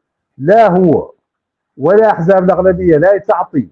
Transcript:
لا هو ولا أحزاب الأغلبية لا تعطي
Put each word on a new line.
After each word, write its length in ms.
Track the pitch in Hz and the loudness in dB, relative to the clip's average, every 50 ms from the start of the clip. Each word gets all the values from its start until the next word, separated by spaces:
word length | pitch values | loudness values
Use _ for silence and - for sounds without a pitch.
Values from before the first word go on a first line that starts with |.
| _ _ _ _ _ _ _ | _ _ _ _ _ _ _
لا 300 | 131 131 170 208 233 220 196 | -8 -2 0 2 2 2 2
هو 420 | 175 185 185 170 135 - - - _ _ _ _ _ _ _ _ _ _ _ _ _ | 2 0 0 0 0 -2 -4 -10 _ _ _ _ _ _ _ _ _ _ _ _ _
ولا 340 | - 131 165 202 214 220 214 | -6 -2 0 2 2 2 0
أحزاب 320 | 175 160 165 180 196 190 180 | -2 -2 -2 0 0 0 0
الأغلبية 540 | 180 175 170 180 190 185 185 185 170 160 | 0 0 0 0 0 -2 0 0 0 2
لا 200 | 147 165 190 202 | 2 2 0 0
تعطي 520 | 196 196 - 196 170 185 - - 139 104 82 | -2 -2 -4 -4 -4 -6 -6 -6 -6 -6 -6